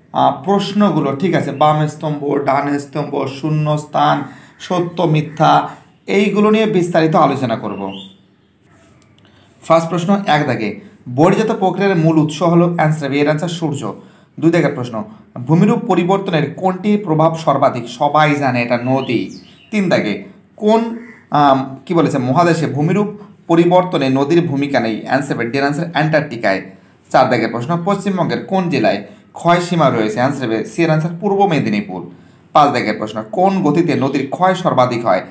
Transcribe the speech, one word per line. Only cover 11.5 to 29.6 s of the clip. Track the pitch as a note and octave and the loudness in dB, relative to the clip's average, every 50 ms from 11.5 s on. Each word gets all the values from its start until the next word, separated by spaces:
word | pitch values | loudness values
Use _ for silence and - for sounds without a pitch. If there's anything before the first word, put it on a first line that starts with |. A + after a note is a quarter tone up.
| A3 - | 0 0
প্রক্রিয়ার | F#3+ F#3 E3 F#3+ G3+ G3 F#3+ | -2 -2 0 0 0 0 2
মূল | E3 D#3 D#3+ D#3+ D#3+ | 2 2 4 4 2
উৎস | D3 - - - | 2 0 0 -2
হলো, | F#3 E3 E3+ E3+ F3 F3 E3+ | 0 2 4 4 4 2 2
অ্যান্সার | E3 D#3 D3+ D#3 D#3 C#3+ C3 | 0 0 0 0 -2 -4 -2
হবে, | C3+ C#3+ | -2 0
এর | C#3+ | 2
অ্যান্সার | D3+ D#3 D3+ F3+ E3+ | 0 0 0 -2 -6
সূর্য। | - - E3 D3 C3 A#2+ A2+ G2+ F#2 - - - - _ _ _ _ - | -6 -4 -4 -4 -4 -6 -8 -8 -10 -12 -16 -20 -20 _ _ _ _ -2
দুই | C#3+ E3 | 0 2
দাগের | E3+ E3+ D3 C3+ - | 2 2 2 0 -2
প্রশ্ন, | B2 A#2+ A#2+ A#2 G#2+ G#2 - - - - _ - B2+ A#2+ | -4 -8 -8 -8 -10 -10 -10 -14 -20 -20 _ -14 -8 -2
ভূমিরূপ | - D#3+ F3+ G#3 G#3 A#3+ - | 0 2 4 4 4 2 2
পরিবর্তনের | - - F#3 F3 F3+ E3+ G3 F#3+ F#3+ G3 E3+ D3+ C3+ B2+ - | 0 0 0 0 2 2 0 0 0 -2 -2 -2 -2 -2 -4
কোনটির | - F3+ F#3+ F#3 F3+ - G#3 G#3 G3+ - | -4 -2 -2 -2 -2 0 0 0 0 0
প্রভাব | D#3+ D#3+ D#3 D#3 E3 D#3+ | 0 0 2 2 2 0
সর্বাধিক? | - - D#3 C3+ C3+ C#3 B2+ A#2+ A#2+ A#2 - | 0 0 0 2 2 2 2 0 -2 -8 -10
সবাই | - - D3+ C#3+ - D#3 D3+ D3+ D3 | -6 -2 -2 2 4 4 4 4 2
জানে | C#3+ C#3 C3 B2 A#2+ | 0 0 0 0 0
এটা | A#2+ A#2+ B2 A#2 B2 | -2 -2 -2 -2 0
নদী। | C3 C3 C3+ B2+ B2 A#2 G2+ - - - - - - - - _ _ | 0 -2 0 0 -2 -2 -2 -4 -6 -10 -16 -20 -20 -20 -20 _ _
তিন | A3 G#3 F#3+ E3+ | -2 -2 0 2
দাগে, | C#3 A2 - G#2 G2 F#2+ - - - - _ _ _ | 2 0 0 -2 -4 -6 -8 -14 -20 -20 _ _ _
কোন, | - G#3 G#3 A3+ A#3 A#3 - - - - - - - - - | -2 2 2 2 2 2 -2 -6 -10 -12 -16 -20 -20 -8 -2
আম, | - D3 D3 C#3 C3 C3 C3 - - - - | 0 2 4 4 2 2 0 -6 -10 -12 -6
কি | - F3 | -2 0
বলেছে, | E3 C#3+ - - C3 | 2 2 2 0 0
মহাদেশে | B2 B2+ C3+ F3 F3 F3 D#3+ D#3+ D3 | -2 0 2 2 2 2 2 0 0
ভূমিরূপ | B2 B2 C#3+ D3+ E3+ F#3 G#3 G#3 G#3 - - - - - _ _ | -2 -2 0 0 0 0 0 0 -2 -6 -10 -16 -20 -20 _ _
পরিবর্তনে | - E3+ E3+ E3+ F3 F3 F3+ F3 F3 F#3+ D#3 C3+ C3 | 0 2 4 4 6 4 4 2 2 0 -2 0 0
নদীর | C3 C3+ C#3 C#3+ E3+ F3 D3+ | 2 2 2 2 2 2 2
ভূমিকা | C3 C#3 C#3 C#3 C#3 C#3 B2 | 0 0 -2 -2 0 0 0
নেই? | A2+ A2+ A2 G#2+ | 0 -2 -4 -4
অ্যান্সার | - A#2+ B2+ C#3 D3 - C#3+ | -6 -6 -6 -6 -6 -6 -6
হবে, | B2 A#2 | -4 -4
ডি | A#2 B2 C#3 | -4 -2 -2
এর | C#3 | -2
অ্যান্সার | C#3+ D3 E3 E3 - | -2 -2 -4 -4 -4
অ্যান্টার্কটিকায়। | - C#3 D#3 D#3 D#3 D3+ D3+ - A#2+ A2+ A2 G2+ F#2+ F2+ - - - - _ _ _ _ _ - | -2 -2 0 2 2 0 0 -2 -6 -4 -2 -2 -2 -2 -4 -10 -18 -20 _ _ _ _ _ 0
চার | - D3 - - | 2 4 4 4
দাগের | B2+ A#2 A2 A2+ | 2 0 0 -2
প্রশ্ন, | A#2 A#2+ B2 D#3 E3+ E3+ E3+ | -4 -4 -4 -4 -4 -2 -2
পশ্চিমবঙ্গের | G3+ G3+ G3 - G#3 F#3 F3+ D#3+ - - - - | -2 -2 -2 -2 -2 -2 -2 -2 -2 -2 -4 -4
কোন | - F#3+ F#3+ F3+ E3 | -2 -2 -2 0 0
জেলায় | C#3+ A#2+ A2 G2 F#2+ G2 - - - - - _ | 0 0 0 0 0 -2 -4 -10 -18 -20 -20 _
ক্ষয় | - - - E3 F3 F3+ | -12 -2 0 2 2 2